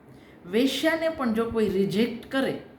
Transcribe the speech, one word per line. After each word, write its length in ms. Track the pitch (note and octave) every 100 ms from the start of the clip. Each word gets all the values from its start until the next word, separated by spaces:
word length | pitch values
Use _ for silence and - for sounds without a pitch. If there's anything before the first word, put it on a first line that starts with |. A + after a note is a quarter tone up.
| - - - - F3
વેશ્યાને 580 | G#3 C4+ - D#4+ D#4+ D#4+
પણ 240 | D#4 B3
જો 120 | G#3+ A3+
કોઈ 240 | A3+ G#3
રિજેક્ટ 600 | F#3 F#3+ F#3 A#3+ - -
કરે 300 | C4+ A#3+ - -